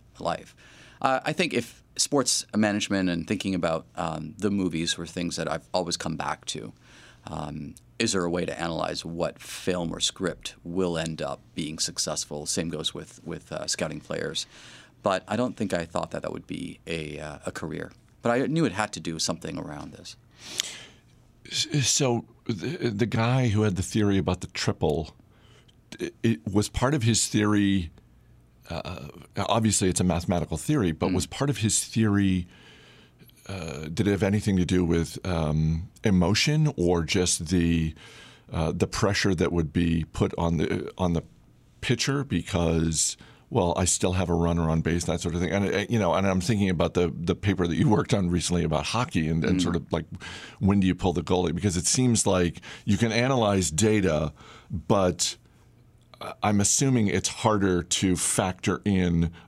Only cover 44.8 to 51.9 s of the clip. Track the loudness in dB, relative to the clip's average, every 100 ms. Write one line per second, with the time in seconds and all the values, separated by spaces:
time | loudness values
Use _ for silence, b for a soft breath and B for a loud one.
44.8 | 2 0 0 -2 -2 -2 0 0 0 -2
45.8 | 0 0 2 2 2 0 0 2 2 2
46.8 | 2 2 0 0 -2 0 0 2 2 2
47.8 | 4 4 2 0 2 0 0 0 2 0
48.8 | -2 -2 0 0 0 2 2 2 2 -2
49.8 | -2 -4 -4 -12 B B B B 4 4
50.8 | 4 2 0 0 0 0 0 0 0 0
51.8 | 0